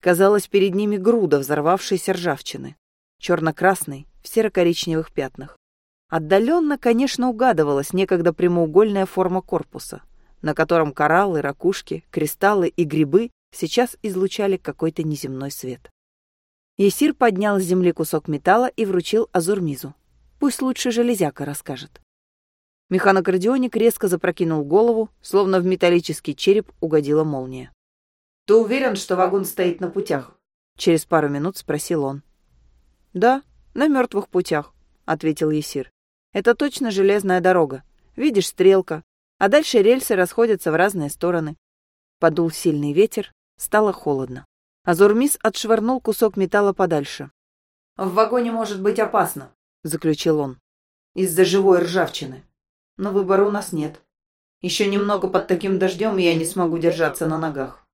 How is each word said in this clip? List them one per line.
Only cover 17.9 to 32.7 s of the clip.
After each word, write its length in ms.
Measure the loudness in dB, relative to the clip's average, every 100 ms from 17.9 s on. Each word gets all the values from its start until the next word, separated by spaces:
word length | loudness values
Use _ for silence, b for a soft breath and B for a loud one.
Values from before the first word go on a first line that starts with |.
кусок 340 | 0 -2 -4 -4
металла 420 | -4 2 4 2
и 180 | -2 -2
вручил 420 | -2 0 -2 0
Азурмизу. 640 | -2 0 -2 -2 -6 -12 -18 _ _ _ _
Пусть 240 | -2 -2
лучше 280 | -4 -2 -2
железяка 540 | 0 0 2 -2 -4
расскажет. 560 | -10 -10 -10 -12 -12 -20 _ _ _ _ _ _ _ _ _
Механокардионик 880 | 0 2 2 2 0 0 0 -2 2
резко 320 | 0 2 -2
запрокинул 560 | -2 -2 -2 -2 -2
голову, 460 | 2 2 4 2 -2 _
словно 400 | -2 0 2 2
в 60 | 2
металлический 680 | 2 4 2 0 -8 -8
череп 380 | -4 2 2 2 _
угодила 420 | 0 0 2 0
молния. 480 | 0 -4 -8 -12 -16 _ _ _ _ _ _ _ 4
«Ты 80 |
уверен, 420 | 4 4 0 0 -4
что 200 | -4 0
вагон 280 | 2 0
стоит 360 | -4 -2 -2 -2
на 100 | -6
путях?» 420 | -6 -4 -4 -6 _ _ _ _ _
через 260 | 2 2
пару 240 | 2 0 0
минут 300 | -2 -6 -8
спросил 440 | -8 -6 -4 -2
он. 200 | -2 -6 -14 _ _ _ _